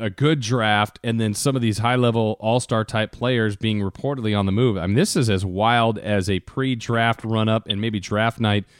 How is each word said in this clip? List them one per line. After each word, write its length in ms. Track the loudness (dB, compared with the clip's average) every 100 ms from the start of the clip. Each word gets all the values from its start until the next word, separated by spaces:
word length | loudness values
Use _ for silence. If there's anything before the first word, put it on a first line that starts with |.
a 80 | -6
good 320 | 0 0 2
draft, 580 | 0 0 2 2 0 -4
and 160 | -4 0
then 140 | 0
some 200 | 0 0
of 60 | 0
these 180 | 0 0
high-level 580 | 0 2 2 2 0 -2
all-star 440 | 0 0 0 -2
type 280 | -2 -2 -4
players 420 | -4 -2 0 0 0
being 240 | -2 0
reportedly 560 | -2 -4 -6 -4 -2 0
on 80 | 2
the 60 |
move. 260 | 2 2 0
I 80 | 0
mean, 100 | 2
this 180 | 2
is 140 | 2 2
as 160 | 0
wild 540 | -2 0 2 2 2 0
as 320 | -2 -2 0
a 100 | -2
pre-draft 840 | -4 -4 -4 -4 -2 0 0 0
run-up, 420 | -2 0 2 0 -2
and 100 | -4
maybe 180 | -2 -4
draft 400 | -2 0 0 0
night 240 | 0 0 -2